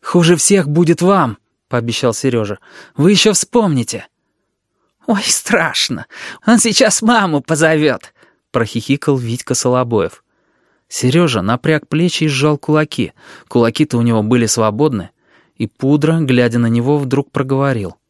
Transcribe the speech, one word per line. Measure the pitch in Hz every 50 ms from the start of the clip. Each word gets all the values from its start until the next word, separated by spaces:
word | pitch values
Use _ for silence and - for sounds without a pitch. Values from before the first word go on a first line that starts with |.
| _ - -
хуже | 175 170 160 175
всех | 156 - - 202 196 160 139
будет | 147 160 180 156 170 160
вам, — | 175 180 202 190 156 120 101 - _ _ _ _ _ _
пообещал | - 120 113 117 113 - - 123 110
Серёжа. | - - 135 120 117 107 101 104 - _ - - - - - _
«Вы | - 139 180
ещё | 208 175 - 214 202
вспомните». | - - _ - 240 220 190 151 131 117 - - 107 - - _ _ _ _ _ _ _ _ _ _ _ _ _ _ _ _ _ _ _ -
«Ой, | 220 196 -
страшно! | - - - - - 202 - 165 156 - - - - 127 76 - _ - - - - - - _
Он | - 233 226
сейчас | - 233 208 - 254 220 - -
маму | - 220 247 226 202 185 156 147
позовёт», — | - - 165 147 160 160 160 156 151 151 123 - - - _ _ _ _ _ _ _ _
прохихикал | _ 117 113 107 - 123 110 - 135 139 - - 143 131
Витька | 120 113 117 127 - - 127
Солобоев. | - - 127 123 127 127 120 113 107 90 85 - - _ _ _ _ _ _ _ _ _ _ _ _ _ _
Серёжа | - - - 123 127 170 175 160 123 110
напряг | 90 98 120 127 - - 160 151 - _
плечи | - 151 170 180 - - 156
и | 156
сжал | 143 131 135 151 151 143
кулаки. | - - 151 151 156 151 - - 113 78 _ _ _ - - - - _
Кулаки-то | - 123 117 113 117 - 151 151 - 120
у | 117
него | 120 117 110
были | 104 107 123 123 117
свободны. | 107 - - 110 110 104 110 147 156 131 104 85 - _ _ _ _ _ _ _ _ _
И | _ -
Пудра, | 104 _ _ - 135 143 147 143 156 160 165
глядя | 160 131 127 123 123 120 113 120
на | 120 113
него, | 117 117 120 131 147 147
вдруг | 143 131 127 139 139 _
проговорил | _ - 131 131 135 135 139 139 131 117 98 87 - _ _